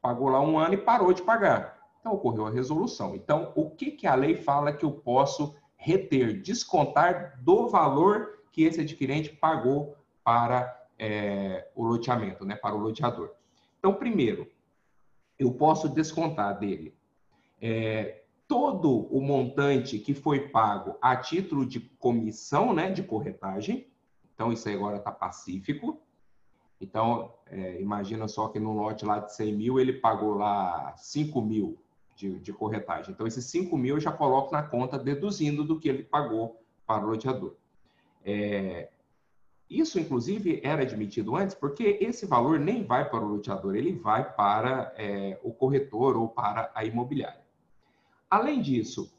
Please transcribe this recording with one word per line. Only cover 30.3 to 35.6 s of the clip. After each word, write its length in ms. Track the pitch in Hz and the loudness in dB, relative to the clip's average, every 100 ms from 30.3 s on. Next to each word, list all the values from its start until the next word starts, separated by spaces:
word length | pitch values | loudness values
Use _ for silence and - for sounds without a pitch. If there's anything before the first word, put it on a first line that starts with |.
lá 600 | 101 104 101 92 82 69 - | 0 0 0 0 -4 -8 -12
cinco 440 | - 147 151 135 | -8 -4 -2 -2
mil 360 | 110 107 98 - _ _ _ - | -2 -2 -2 -6 _ _ _ -10
de, 240 | 98 92 | -8 -8
de 120 | 98 | -10
corretagem. 640 | - 107 110 95 82 82 | -6 -4 -4 -6 -8 -8
Então, 140 | 98 113 | -6 -6
esses 180 | 120 120 | -6 -6
cinco 320 | 170 185 156 | -4 -2 0
mil 180 | 123 147 | 0 0
eu 40 | |
já 120 | 156 | -2
coloco 400 | 151 143 131 139 | 0 2 2 2
na 120 | 147 | -2
conta, 340 | 151 120 127 139 | -2 -2 -2 -2
deduzindo 640 | 139 143 202 196 147 147 | -2 -2 -2 0 0 0